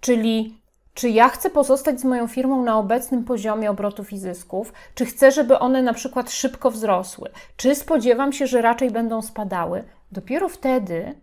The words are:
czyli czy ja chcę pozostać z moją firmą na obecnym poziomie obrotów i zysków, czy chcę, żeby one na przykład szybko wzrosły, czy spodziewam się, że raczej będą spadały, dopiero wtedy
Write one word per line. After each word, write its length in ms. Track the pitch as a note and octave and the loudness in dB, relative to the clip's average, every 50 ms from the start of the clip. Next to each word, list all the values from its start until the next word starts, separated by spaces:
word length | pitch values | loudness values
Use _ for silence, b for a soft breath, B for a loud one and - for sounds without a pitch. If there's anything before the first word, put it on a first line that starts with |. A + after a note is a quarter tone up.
czyli 600 | - - B3 A#3 A3 A3+ A3 A3 A3 A3 A3 - _ _ _ _ _ _ _ | 2 2 2 2 2 0 0 0 -2 -4 -10 -20 _ _ _ _ _ _ _
czy 160 | - - A#3+ | -4 -2 2
ja 180 | A3 A3+ A#3 C4 | 6 6 6 6
chcę 220 | - - - G4 | 4 0 -4 -2
pozostać 500 | - D4+ C#4 - D#4 C#4 C#4 D#4 C#4 B3 | 0 0 2 4 2 2 2 -2 -2 0
z 40 | - | 0
moją 220 | C4 B3+ B3 A#3 | -2 0 0 -2
firmą 360 | A#3 - B3+ B3+ C4 C4+ C4 | -4 -4 -2 -2 0 0 0
na 160 | B3 A#3 A3 A3 | 0 2 0 0
obecnym 460 | G#3 G3 A3+ B3+ B3 - C4+ B3 A#3+ | 2 2 0 0 0 -2 -2 -2 -2
poziomie 460 | A#3+ B3+ G#3+ G3+ A3 G#3+ A3 A3 G#3 | -2 -4 -4 -2 -2 -2 -2 -2 -2
obrotów 420 | G3+ G3+ G#3 G#3 G3+ G#3 G3+ - | -2 -2 -2 -4 -4 -6 -14 -12
i 60 | G#3 G3 | -12 -10
zysków, 540 | F#3+ F#3 F3 F3 - - - F#3 A3+ - B B B B B | -8 -8 -10 -10 -12 -8 -8 -8 -8 -8 B B B B B
czy 120 | - B3+ | -4 -4
chcę, 260 | A#3+ - - C#4 C4+ | -4 0 6 6 6
żeby 260 | C4+ D4+ C#4+ A#3 C4 - | 8 6 4 4 4 4
one 240 | - B3 C4 C4 | 4 2 2 2
na 100 | B3+ B3 | 2 0
przykład 380 | A#3+ B3 - C4 C4 B3+ B3 B3 | -2 -2 -6 -6 -6 -6 -6 -6
szybko 400 | - - - B3+ B3 - - B3+ | -6 -4 -4 -4 -4 0 -2 -2
wzrosły, 600 | A3 A3 A3 G#3 G3 F3+ F#3+ F#3 - - - - B B B B B | -2 0 0 0 0 0 0 -6 -12 -16 -16 -16 B B B B B
czy 180 | - - B3+ C#4+ | -2 0 0 0
spodziewam 580 | C#4+ - - E4 D4 G#3+ B3 A#3 A#3+ C#4 C#4+ | 0 0 0 0 0 4 2 2 2 2 -2
się, 140 | C#4 - C#4+ | 0 -2 -2
że 160 | B3 B3 B3 | 0 0 2
raczej 280 | A#3 A#3 A#3 A#3 C4+ B3+ | 2 2 2 2 0 -2
będą 320 | A#3+ A#3 A#3 A3+ A3+ A3+ | 0 -2 -2 -2 -4 -6
spadały, 640 | G#3+ - - A3 G#3+ G3 F#3+ F3+ E3+ E3 F3 F#3+ A#3 b b b b b | -6 -8 -8 -8 -6 -6 -4 -4 -4 -4 -6 -8 -8 b b b b b
dopiero 360 | - F#3+ F3+ - B3 D#4+ G4 F4+ | -14 -14 -8 -4 -2 -2 -2 -4
wtedy 680 | - - - C4 C4 B3+ G#3 F3 E3+ E3 F#3+ - D4 - | -6 -4 0 0 0 0 0 -2 -6 -6 -6 -8 -12 -14